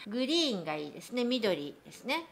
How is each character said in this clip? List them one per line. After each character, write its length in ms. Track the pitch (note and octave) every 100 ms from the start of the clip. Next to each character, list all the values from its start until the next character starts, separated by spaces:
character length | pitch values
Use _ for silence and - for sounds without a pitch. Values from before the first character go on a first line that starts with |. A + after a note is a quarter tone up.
| G#3
グ 180 | A#3+
リ 280 | C4 E4+ D4+
ー 80 | G3
ン 40 |
が 120 | D#3+ D3+
い 120 | D3
い 40 |
で 80 | -
す 120 | -
ね。 120 | B3
緑 500 | A#3+ B3+ G#3+ D#3 C#3+ -
で 80 | -
す 120 | -
ね。 220 | A3+ D#4+ E4